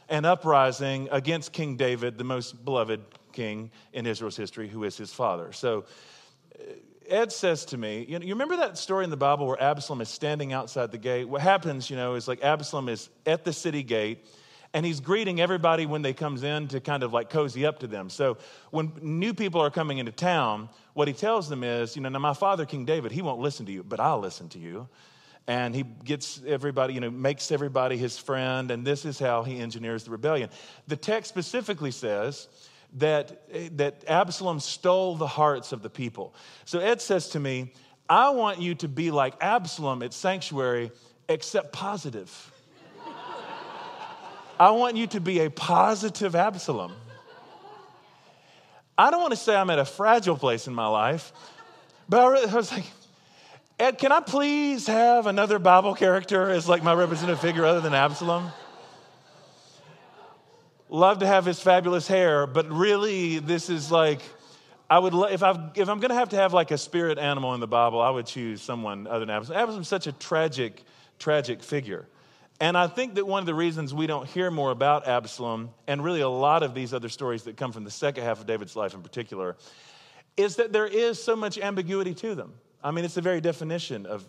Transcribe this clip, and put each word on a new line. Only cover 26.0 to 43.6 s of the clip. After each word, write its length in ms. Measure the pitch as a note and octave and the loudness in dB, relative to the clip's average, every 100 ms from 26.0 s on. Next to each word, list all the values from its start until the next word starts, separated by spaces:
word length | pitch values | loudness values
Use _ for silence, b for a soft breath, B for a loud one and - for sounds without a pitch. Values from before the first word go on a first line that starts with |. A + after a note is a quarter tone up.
| A#2+ C#3+ - - B2+ | -8 -8 -8 -12 -4
everybody, 480 | C#3 C#3+ C3+ C3 | -4 -2 -2 -2
you 60 | C3 | -2
know, 100 | A#2+ | -6
makes 420 | B2 C3+ - - | -2 -2 -2 -2
everybody 460 | D3 C#3+ C3 B2+ B2+ | -2 0 0 0 0
his 220 | B2 - | -4 -6
friend, 500 | - C3 C3 C3 B2+ | -6 -2 -2 -2 -4
and 160 | A#2 C3 | -4 -2
this 180 | C#3+ | -4
is 140 | D#3 C#3 | -4 -4
how 240 | C3 A#2 | 0 0
he 180 | A#2+ B2 | -2 -6
engineers 440 | A#2 A2+ A2+ A2+ | -8 -8 -6 -8
the 80 | A2+ | -8
rebellion. 400 | A2+ C#3+ D3+ A2+ B B B - | -4 0 0 -2 B B B -10
The 80 | D3 | -8
text 340 | - A3 - | -2 -4 -4
specifically 600 | F#3 E3 B3 G#3+ E3+ C#3+ | -8 -4 -6 -4 -6 -6
says 580 | B2 A2+ G2+ A#2+ C#3 - B B B B | -6 -4 -2 -2 -6 -16 B B B B
that, 840 | C3 D3+ D3+ C#3 - - E3 E3 D3 | 0 2 2 -2 -12 -12 -12 -10 -2
that 260 | C#3+ - - | -2 -2 0
Absalom 520 | E3 G3 - F#3 D#3 | 2 2 -2 -4 -4
stole 560 | - - F3+ F#3 F#3 D#3+ | -6 -2 2 2 2 -2
the 120 | D3+ | -4
hearts 440 | D3 D3+ C3+ - | 2 2 2 -4
of 120 | B2 | -10
the 80 | G#2 | -10
people. 420 | - B2 G#2 F2+ B B B B | -8 -8 -8 -14 B B B B
So 140 | E3+ | -2
Ed 220 | G3+ A#3+ | 2 0
says 280 | - F#3 - | 2 0 0
to 100 | D#3 | -6
me, 340 | C#3 B2+ B2+ b b b - | -4 -4 -8 b b b 2
"I 220 | G#3 C#4 | 4 6
want 280 | C4 G#3+ F3 | 4 0 -2
you 160 | F3 E3+ | -4 -4
to 120 | D#3+ | -6
be 240 | C3+ E3 | -2 0
like 240 | D3 C3 - | 2 0 0
Absalom 600 | F#3 A#3 F3 - C#3+ B2+ | 0 0 -2 -6 -4 -4
at 100 | A#2+ | -6
Sanctuary, 800 | - F#3 F#3+ - C#3+ B2+ A#2+ A#2 b b b - | -4 -4 -4 -6 -2 0 0 -2 b b b -4
except 440 | D#3+ - G3+ D4 | -4 0 -2 -2
positive." 800 | - G3 G#3 - A2 F#2 - - - _ - - - D#4 | -8 -8 -8 -8 -12 -14 -18 -20 -20 _ -20 -20 -18 -16
<laughs> 1500 | - - - - - | -14 -12 -12 -12 -14